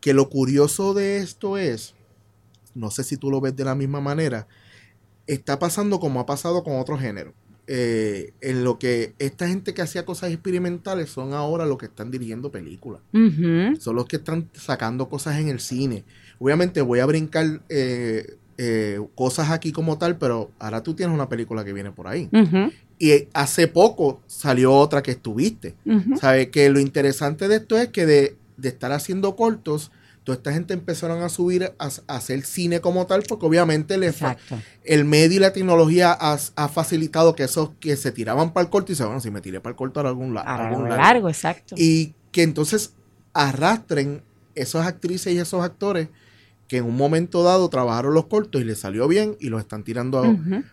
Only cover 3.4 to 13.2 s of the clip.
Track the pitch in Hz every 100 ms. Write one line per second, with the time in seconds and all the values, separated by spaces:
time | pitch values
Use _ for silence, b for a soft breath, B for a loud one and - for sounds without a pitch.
3.4 | 135 131 135 131 135 143 139 147 156 117
4.4 | 107 b b b b b _ _ - 139
5.4 | - 120 170 170 208 190 156 131 120 143
6.4 | 170 175 165 135 127 151 131 101 73 _
7.4 | _ _ - 127 120 113 107 98 - _
8.4 | 135 127 123 117 127 120 110 _ 139 -
9.4 | 175 190 190 - 165 180 170 170 185 165
10.4 | 190 180 180 175 196 190 156 - 131 143
11.4 | 147 165 160 131 107 - 110 127 117 113
12.4 | 139 101 80 92 123 95 _ 214